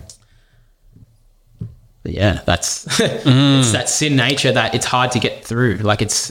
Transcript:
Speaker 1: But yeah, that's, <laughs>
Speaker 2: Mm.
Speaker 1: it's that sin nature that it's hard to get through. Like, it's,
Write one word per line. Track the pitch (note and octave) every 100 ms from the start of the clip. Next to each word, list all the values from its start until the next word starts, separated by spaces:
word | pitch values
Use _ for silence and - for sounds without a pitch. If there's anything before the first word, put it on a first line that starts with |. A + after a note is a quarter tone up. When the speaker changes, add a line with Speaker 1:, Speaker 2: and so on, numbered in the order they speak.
| - - _ _ _ _ _ _ _ - - _ _ _ _ - - - _ _
Speaker 1:
But | -
yeah, | E2 G2+ - -
that's, | F2+ - -
<laughs> | - -
Speaker 2:
Mm. | G#3+ - D#3 B2+ C#3 C3+
Speaker 1:
it's | A#2+
that | A2 -
sin | - D3+ C3+
nature | A#2+ C#3+ C3
that | A#2+ A2+
it's | B2 -
hard | B2+ B2+
to | A#2+
get | - -
through. | - A#2 B2 F#2+
Like, | G#2 G#2
it's, | G#2+ - -